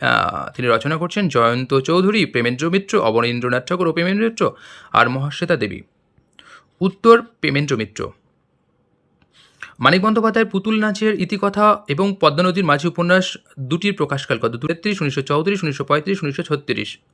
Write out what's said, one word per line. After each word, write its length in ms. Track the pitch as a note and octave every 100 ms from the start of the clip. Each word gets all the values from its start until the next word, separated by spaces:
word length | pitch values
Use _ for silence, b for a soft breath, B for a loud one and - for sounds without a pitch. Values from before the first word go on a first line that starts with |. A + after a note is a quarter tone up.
আহ, 540 | C3+ A#2 - C#2+ - -
তিনি 120 | B2
রচনা 300 | A2+ C#3+ D#3+
করছেন 300 | F3 G#3 F#3
জয়ন্ত 520 | B2+ A#2 B2 C3 C3+
চৌধুরী, 460 | C3+ F3 F#3+ G#3+ D#3+
প্রেমেন্দ্র 440 | C3 A#2+ B2+ E3
মিত্র, 300 | G3 G3 G#3
অবনীন্দ্রনাথ 720 | A2+ A2+ A#2+ A#2+ B2 B2 -
ঠাকুর 180 | F3 F3
ও 60 |
প্রেমেন্দ্র 320 | D#3+ F3 G3+ A3+
মিত্র 260 | A3+ E3+ - B B B
আর 180 | - A#2+
মহাশ্বেতা 460 | C3 C#3+ C#3 F3 D#3
দেবী। 260 | G#2+ F#2+ - _ _ _ _ _ B B B -
উত্তর 400 | F#3 F#3 A3+ A#3
প্রেমেন্দ্র 560 | A#3 _ D#3 C#3 D3 B2
মিত্র। 340 | A2 - - - _ _ _ _ _ _ _ _ _ _ _ B B B B B
মানিক 220 | B2+ F#3
বন্দ্যোপাধ্যায়ের 480 | G#3 G#3+ A3 A3+ A3
পুতুল 300 | G3 G#3 G#3+
নাচের 400 | G#3+ G3+ G#3+ G3+
ইতিকথা 640 | F3+ G3+ G3+ G3+ G#3 G#3 -
এবং 280 | C#3+ G3 G3
পদ্মা 240 | D#3 C#3+
নদীর 220 | F3+ F3+ E3+
মাঝি 220 | C#3+ E3
উপন্যাস 500 | E3+ E3+ F#3 F#3 - _ -
দুটির 340 | B2+ E3+ G3+
প্রকাশকাল 460 | G3 D3 C3+ - A#2
কত? 260 | A#2 A#2+ D3
তেত্রিশ, 360 | E3+ - -
উনিশশো 200 | D3 C#3
চৌত্রিশ, 420 | C3+ D3 E3+ G3+
উনিশশো 200 | D#3+ C#3
পঁয়ত্রিশ, 400 | C3+ D3 E3+ F#3+
উনিশশো 200 | D3 C#3
ছত্রিশ। 560 | E3+ D3 - A2 G#2 - _